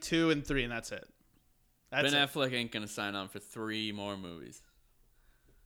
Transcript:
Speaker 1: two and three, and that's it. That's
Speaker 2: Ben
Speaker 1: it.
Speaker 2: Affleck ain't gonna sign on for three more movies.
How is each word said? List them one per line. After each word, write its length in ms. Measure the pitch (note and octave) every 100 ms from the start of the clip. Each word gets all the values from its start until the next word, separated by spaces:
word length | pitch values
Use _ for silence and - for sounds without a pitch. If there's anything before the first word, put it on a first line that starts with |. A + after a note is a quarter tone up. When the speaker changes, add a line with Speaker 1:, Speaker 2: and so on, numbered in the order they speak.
Speaker 1:
two 280 | - E3 E3
and 160 | D3+ C#3
three, 160 | C#3
and 100 | A#2+
that's 200 | A#2 -
it. 160 | G#2 - _ _ _ _ _ _ _ -
That's 220 | C3 C#3
Speaker 2:
Ben 100 | C#3+
Speaker 1:
it. 60 | C#3
Speaker 2:
Affleck 220 | D#3 C3
ain't 180 | B2 A#2
gonna 160 | A2+ G#2
sign 280 | - G2+ G2+
on 120 | F#2+
for 120 | G2+
three 520 | - A#2+ A2 A2 A2
more 240 | G#2 G2+ G2
movies. 440 | F2+ E2+ A#1+ - - _ _ _ _ _ _ _ _ _